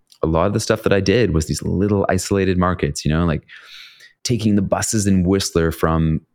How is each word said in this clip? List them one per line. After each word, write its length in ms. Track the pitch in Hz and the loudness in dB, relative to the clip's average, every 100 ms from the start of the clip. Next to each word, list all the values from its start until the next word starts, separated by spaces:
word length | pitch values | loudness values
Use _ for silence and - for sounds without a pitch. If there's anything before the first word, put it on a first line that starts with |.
| _ - | _ -6
A 60 | 80 | -2
lot 180 | 80 95 | 0 0
of 80 | |
the 60 | 110 | 0
stuff 240 | - 110 | -2 0
that 100 | - | 2
I 60 | 98 | 2
did 340 | 95 117 107 | 2 2 2
was 140 | 80 78 | 0 -2
these 160 | - | -4
little 420 | - 87 101 101 - | -4 -2 0 0 0
isolated 480 | 92 - 101 95 90 | -2 0 0 0 0
markets, 480 | 90 90 73 71 73 | 0 0 -4 -4 -2
you 40 | |
know, 160 | 78 85 | 0 0
like 220 | 76 - - - - - - - _ | -2 -6 -20 -20 -20 -20 -20 -20 _
taking 320 | - 120 110 101 | -4 -2 0 0
the 60 | |
buses 460 | 98 92 101 110 98 | 0 -4 -2 -2 0
in 160 | 95 | 2
Whistler 480 | 87 98 - 85 82 | 2 0 0 0 0
from 500 | - 82 80 80 78 - | 0 0 2 2 0 -6